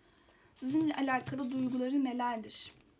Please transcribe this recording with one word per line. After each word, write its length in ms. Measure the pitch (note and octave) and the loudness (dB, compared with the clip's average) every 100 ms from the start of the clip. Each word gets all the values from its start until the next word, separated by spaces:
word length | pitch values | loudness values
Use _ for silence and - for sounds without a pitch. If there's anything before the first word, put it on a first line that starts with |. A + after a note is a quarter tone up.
| _ _ - - - | _ _ -20 -20 -18
Sizinle 400 | - C4 D4+ D#4 | -6 0 2 2
alakalı 560 | - C4+ B3+ - C4+ B3+ | 2 2 0 0 -4 -2
duyguları 540 | C4 B3+ B3+ B3 C#4+ | 0 0 0 2 2
nelerdir? 680 | C4 B3 A#3+ A3+ G#3+ - - - - | 2 0 -2 -2 -6 -8 -8 -14 -20